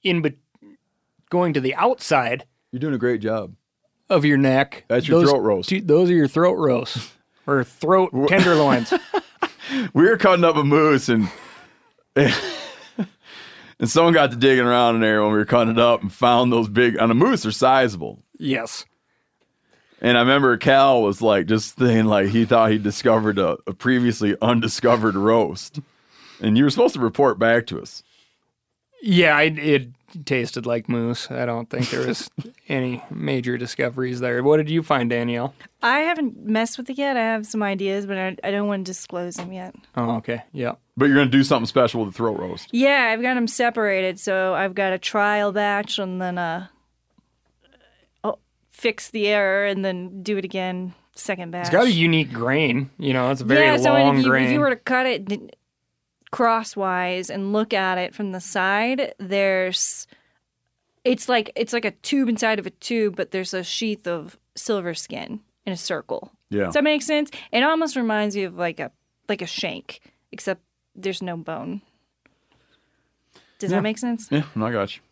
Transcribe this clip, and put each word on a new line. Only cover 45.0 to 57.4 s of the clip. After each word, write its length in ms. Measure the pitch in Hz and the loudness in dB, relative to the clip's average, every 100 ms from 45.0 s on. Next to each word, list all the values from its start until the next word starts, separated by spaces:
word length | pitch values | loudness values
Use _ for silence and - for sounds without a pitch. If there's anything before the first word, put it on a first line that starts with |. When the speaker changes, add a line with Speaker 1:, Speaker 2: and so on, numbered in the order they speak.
| - 214 202 208 208 | -4 0 0 0 -2
Speaker 3:
batch 480 | 196 208 202 208 - | -2 -2 -2 -4 -8
and 200 | 190 185 | -6 -6
then 200 | 180 180 | -6 -6
a, 320 | 170 170 185 _ _ _ _ _ _ _ _ _ _ _ _ _ _ _ | -6 -8 -12 _ _ _ _ _ _ _ _ _ _ _ _ _ _ _
oh, 160 | 214 - _ _ _ | -8 -8 _ _ _
fix 400 | - 233 214 - | -4 -4 -4 -8
the 160 | 220 208 | -4 0
error 380 | 208 196 196 202 | 2 2 0 -2
and 180 | 196 190 | -2 -4
then 380 | 180 180 190 | -6 -10 -12
do 140 | 185 202 | -6 -6
it 60 | 190 | -4
again, 500 | 190 185 185 185 - _ | -8 -6 -8 -10 -14 _
second 380 | - - 185 170 | -14 -10 -8 -8
batch. 160 | 175 175 | -8 -2
Speaker 1:
It's 20 | |
got 160 | 170 247 | 2 2
a 60 | |
unique 420 | 170 165 160 135 | 4 4 2 0
grain. 560 | 120 117 143 151 120 135 - | -4 -2 0 0 0 -4 -6
You 160 | 147 | -2
know, 160 | 131 123 | 0 0
it's 120 | 135 | -2
a 40 | 120 | 2
very 180 | 143 | 4
Speaker 3:
Yeah, 140 | 143 117 | 4 4
so 160 | 127 | 4
Speaker 1:
long 240 | 135 139 139 | 4 4 4
Speaker 3:
if 60 | |
you, 60 | 262 | 4
Speaker 1:
grain. 160 | 262 127 | 2 2
Speaker 3:
if 60 | |
you 80 | 294 | 2
were 120 | 285 | 0
to 40 | 240 | -2
cut 300 | - 254 262 | -2 -2 -2
it 200 | 220 196 | -4 -6
d-, 240 | 202 - - _ _ _ _ _ _ _ | -10 -10 -20 _ _ _ _ _ _ _
crosswise 1000 | - 233 226 220 - 190 180 180 180 185 | -2 0 0 -4 -6 -4 -2 -4 -6 -8
and 240 | 202 | -8